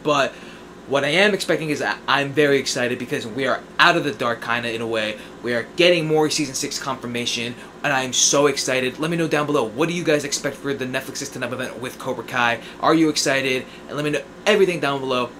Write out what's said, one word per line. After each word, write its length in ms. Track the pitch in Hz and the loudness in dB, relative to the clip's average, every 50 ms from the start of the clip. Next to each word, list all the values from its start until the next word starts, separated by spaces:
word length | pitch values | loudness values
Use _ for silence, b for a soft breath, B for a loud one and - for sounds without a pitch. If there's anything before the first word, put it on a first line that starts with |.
| - | 2
But 300 | 147 147 139 135 123 B B B B B B B B B - - - | 2 2 2 2 0 B B B B B B B B B -18 -8 0
what 160 | 127 139 139 | 0 2 2
I 60 | 147 | 4
am 240 | 147 175 196 208 196 | 4 6 6 4 4
expecting 360 | 190 - - 170 147 156 156 | 2 0 0 0 0 2 -2
is 100 | 147 - | -2 0
that 180 | 135 104 104 - - - | 0 -2 -2 -2 0 0
I'm 240 | 131 143 143 139 | 2 2 2 0
very 280 | 131 147 151 143 143 139 | 2 4 4 6 6 4
excited 380 | 127 - - 135 123 120 123 120 | 2 0 -2 0 0 0 -2 -4
because 300 | 123 120 143 131 120 117 | -4 -6 -6 -6 -6 -6
we 180 | 104 123 135 | -6 -2 0
are 140 | 127 117 - - - - - | 0 0 -2 -4 -12 2 4
out 200 | 151 170 170 170 | 6 6 6 4
of 80 | 143 | 2
the 60 | 143 | -2
dark, 300 | 131 - 135 120 117 117 | -2 -2 -2 -2 -2 -2
kinda, 320 | - - 117 120 120 120 113 | -2 -2 -2 -2 -2 -4 -4
in 60 | 117 | -4
a 80 | 117 113 | -4 -2
way. 300 | 113 110 107 107 104 B B B B B - | -2 -2 -2 -2 -4 B B B B B -4
We 80 | 117 123 | -2 -2
are 120 | 117 113 - - | -2 -2 -6 0
getting 320 | - 170 175 180 170 156 156 | 2 4 4 4 4 2 2
more 220 | 156 156 156 151 | 2 2 2 2
season 260 | 143 - 151 131 135 | 2 -2 -4 -4 -4
six 240 | - - 143 - - | -6 -6 -6 -6 -6
confirmation, 760 | - 143 127 120 - 120 120 120 120 117 - 120 117 120 123 B B B B - - | -6 -6 -6 -6 -6 -6 -6 -4 -4 -2 -2 -2 -4 -4 -6 B B B B -4 -2
and 80 | 143 | 0
I 120 | 143 131 131 | 0 2 0
am 100 | 127 120 | 0 0
so 340 | - - - - 143 143 143 | 2 2 4 4 6 6 4
excited. 520 | 135 - - - 131 127 127 127 123 - | 4 2 0 0 0 2 0 0 -2 -2
Let 100 | 147 160 | -2 -2
me 60 | 170 170 | 0 0
know 100 | 165 160 | 0 2
down 180 | 156 151 147 | 2 0 2
below, 180 | 147 143 143 120 | 2 2 0 0
what 260 | 107 104 127 160 165 | 0 0 0 0 0
do 60 | 175 | 0
you 80 | 175 165 | -2 2
guys 200 | 151 151 147 143 | 2 2 2 2
expect 340 | 139 - - - 147 139 - | -2 -6 -4 -4 -4 -6 -4
for 160 | - 139 139 | -6 -6 -4
the 120 | 127 131 | -4 -4
Netflix's 440 | 127 127 135 131 - 127 - 143 135 | -4 -4 -4 -6 -6 -8 -8 -8 -8
Tudum 240 | - 135 127 120 127 | -6 -6 -6 -6 -4
event 260 | 123 127 117 - - | -6 -6 -8 -8 -8
with 180 | 120 127 117 - | -8 -8 -8 -8
Cobra 260 | - 131 123 117 113 | -6 -6 -6 -6 -6
Kai? 360 | - 131 127 120 117 117 117 B B B B | -6 -2 0 2 2 0 -2 B B B B
Are 140 | - 139 160 | 2 4 4
you 140 | 160 160 156 | 6 4 4
excited? 540 | 147 - - 147 135 135 131 135 127 131 117 B B B B B | 2 2 0 2 0 0 0 0 -2 -2 -4 B B B B B
And 80 | 110 | -8
let 80 | 139 147 | -4 -2
me 80 | 151 | -2
know 100 | 147 143 - - - - - | -2 -2 -4 -6 -16 -4 2
everything 340 | 196 214 196 190 180 175 160 | 4 6 6 6 4 2 0
down 200 | 143 143 139 139 | 0 0 -2 -2
below. 300 | 131 131 127 123 123 117 - - | -2 0 0 0 0 -2 -6 -14